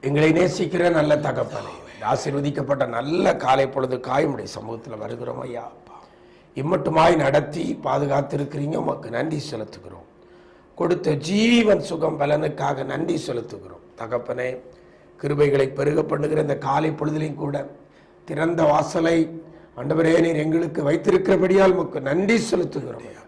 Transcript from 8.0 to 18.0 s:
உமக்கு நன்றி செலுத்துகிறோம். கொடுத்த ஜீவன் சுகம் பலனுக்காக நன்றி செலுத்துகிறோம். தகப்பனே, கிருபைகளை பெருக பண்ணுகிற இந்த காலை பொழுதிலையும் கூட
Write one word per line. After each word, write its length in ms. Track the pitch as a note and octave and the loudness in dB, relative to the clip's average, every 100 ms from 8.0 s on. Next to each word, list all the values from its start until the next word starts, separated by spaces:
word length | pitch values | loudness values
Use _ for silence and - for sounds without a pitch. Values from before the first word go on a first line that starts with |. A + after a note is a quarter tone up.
| C#3+ C3+ C#3 D3 C#3+ D3 C#3+ D#3+ | 0 0 -2 -4 -6 -6 -4 -4
உமக்கு 340 | - - A2+ | -4 -6 -6
நன்றி 320 | A#2 D3+ D3+ - | -4 -4 -4 -6
செலுத்துகிறோம். 560 | A#2 G#2 - - F#2+ - _ - - - - _ | -10 -10 -14 -18 -20 -20 _ -20 -20 -20 -20 _
கொடுத்த 380 | - E3+ F3 E3+ | -4 0 0 0
ஜீவன் 680 | D3 D3+ G3+ A3+ A#3+ G#3+ F#3 | -2 0 2 6 6 6 4
சுகம் 400 | C#3+ E3 D#3 D#3 | 2 -2 -2 0
பலனுக்காக 640 | D3 D3+ D#3 C#3+ C#3+ C#3 | 2 2 0 -2 -2 -2
நன்றி 380 | C3+ C3+ - E3 - | -4 -4 -2 -2 -2
செலுத்துகிறோம். 580 | A#2+ A2 G2 F#2 F2 - - | -6 -6 -14 -16 -20 -20 -14
தகப்பனே, 640 | A2+ A#2+ A2+ B2 B2+ B2+ - - - - _ - | -6 -6 -4 -6 -4 -6 -14 -20 -20 -20 _ -8
கிருபைகளை 540 | C#3+ C#3+ D3 C3+ C3+ | -4 2 4 4 2
பெருக 280 | C#3 C#3+ D3+ | 0 0 0
பண்ணுகிற 380 | D3+ D3+ D3 D#3 | -2 -2 -2 0
இந்த 180 | D3 B2+ | 0 -2
காலை 320 | C3+ C#3+ D#3 | 0 0 0
பொழுதிலையும் 440 | D3 D3+ D3+ D3+ | -2 -4 -2 -4
கூட 340 | C#3+ D3 C#3+ - - - _ | -6 -4 -4 -8 -14 -20 _